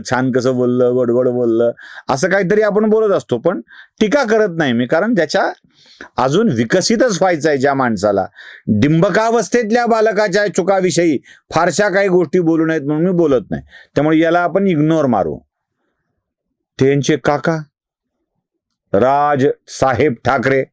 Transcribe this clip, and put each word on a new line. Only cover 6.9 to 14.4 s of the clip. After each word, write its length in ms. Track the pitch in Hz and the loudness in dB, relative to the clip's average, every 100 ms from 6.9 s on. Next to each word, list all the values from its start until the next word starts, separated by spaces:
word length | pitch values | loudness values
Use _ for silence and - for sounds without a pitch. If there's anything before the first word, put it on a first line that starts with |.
| 220 254 175 | 2 0 0
व्हायचं 280 | 190 170 151 | 0 0 0
आहे 100 | 139 | 0
ज्या 160 | 139 | 0
माणसाला, 520 | 139 127 107 104 98 92 - - - - | 0 0 0 0 0 -2 -8 -20 -12 -2
डिंबकावस्थेतल्या 1160 | 104 143 160 202 185 226 233 185 240 214 240 240 | 0 2 2 2 2 0 0 0 -2 0 0 0
बालकाच्या 600 | 226 220 202 214 190 208 | 0 0 0 0 0 -2
चुकाविषयी 720 | - 180 196 185 156 170 127 - - - | -2 0 0 0 0 0 0 -6 -20 -6
फारशा 360 | 160 175 185 208 | -2 0 0 0
काही 200 | 185 202 | 0 0
गोष्टी 320 | 180 165 185 | 0 0 0
बोलू 260 | 160 165 160 | 0 0 0
नयेत 160 | 160 | -2
म्हणून 220 | 139 151 | -4 -2
मी 60 | 175 | 0
बोलत 300 | 175 160 127 92 | 0 2 0 -2
नाही. 120 | 73 69 - - | -10 -12 -20 -10
त्यामुळे 240 | - 151 160 | -2 0 2
याला 220 | 165 170 | 2 2